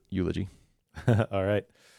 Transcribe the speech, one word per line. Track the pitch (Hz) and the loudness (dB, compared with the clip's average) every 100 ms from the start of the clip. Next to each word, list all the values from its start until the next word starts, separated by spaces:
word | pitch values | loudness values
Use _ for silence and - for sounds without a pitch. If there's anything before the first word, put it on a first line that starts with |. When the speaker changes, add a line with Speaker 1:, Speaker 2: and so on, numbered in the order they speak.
| _ | _
Speaker 1:
eulogy. | 92 87 85 98 - _ _ | -4 -2 -4 -6 -12 _ _
Speaker 2:
<laughs> | _ - - | _ -4 0
All | 110 - 98 | 2 2 -2
right. | 95 104 - _ _ | 0 -2 -4 _ _